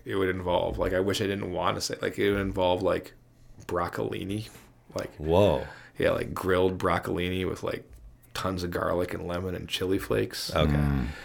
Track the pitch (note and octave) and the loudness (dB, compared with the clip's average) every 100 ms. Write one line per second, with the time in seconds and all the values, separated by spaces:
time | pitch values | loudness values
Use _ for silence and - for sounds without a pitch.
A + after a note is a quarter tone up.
0 | A#2+ G2 F#2 F#2 F2+ F2 E2+ E2+ F2+ F#2 | -4 0 0 0 0 2 0 0 0 2
1 | G2 F#2 G2 G2 F#2+ E2+ F#2 G2+ - - | 0 0 0 -2 -4 -2 0 0 -4 -4
2 | G2 - G2+ G2+ G2 F#2+ F2+ F#2 F#2 F2 | -4 0 2 2 0 2 2 2 2 0
3 | - - _ _ - - - F2 F2 - | -4 -20 _ _ -20 -18 -6 -4 -2 -4
4 | G#2+ G#2+ F#2 G#2+ A2 - - - _ - | -4 -4 -6 -6 -8 -16 -20 -20 _ -8
5 | - - D#2 F2 G2+ C#2 - - - - | -8 -6 4 6 6 4 -2 -14 -16 0
6 | E2+ - - - F#2 F2+ F#2 F#2 F#2 F2 | 2 2 -2 -2 2 4 4 2 2 2
7 | - F2 F2+ F#2 F2 - - - - - | 0 -2 -2 -2 -2 -4 -4 -6 -10 -20
8 | - - - - F#2+ F2+ F2 F2+ E2+ F2 | -20 -20 -12 -6 -4 -4 -4 -2 0 0
9 | F2+ F2+ F2+ F2 F#2 F2+ E2+ - F#2 G2 | -2 -4 -4 -4 -4 -6 -6 -4 0 0
10 | - G#2+ G#2+ - - E2 D2+ D2 D2 C2+ | 2 0 0 -4 -2 2 4 4 4 2
11 | B1+ - | -2 -6